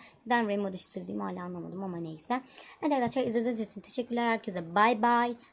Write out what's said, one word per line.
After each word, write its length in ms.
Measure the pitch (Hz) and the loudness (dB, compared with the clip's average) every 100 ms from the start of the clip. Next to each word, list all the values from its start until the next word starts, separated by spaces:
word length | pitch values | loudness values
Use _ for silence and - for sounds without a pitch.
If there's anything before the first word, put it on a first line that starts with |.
| - - 226 | -8 -10 0
Neden 220 | 240 214 | 2 2
Rainbow 260 | 202 196 | 0 -2
Dash'i 140 | 190 - | -6 -10
sevdiğimi 360 | 190 180 208 | -10 -6 -4
hala 200 | 196 180 | -4 -6
anlamadım 400 | 180 175 165 180 | -8 -8 -8 -8
ama 140 | 196 170 | -6 -6
neyse. 440 | 165 156 - 247 - - - - | -6 -8 -4 -4 -4 -18 -18 -4
Evet 120 | 311 | 0
arkadaşlar, 300 | 277 233 262 | 2 2 0
izlediğiniz 360 | 247 226 226 226 | 0 2 0 -2
için 220 | 214 202 | -4 -8
teşekkürler 480 | - - 240 240 233 | -10 -6 -2 0 2
herkese. 460 | 226 226 180 165 180 | 2 0 -6 0 4
Bay 260 | 220 233 | 6 6
bay. 340 | 233 240 240 240 - | 4 4 2 -2 -6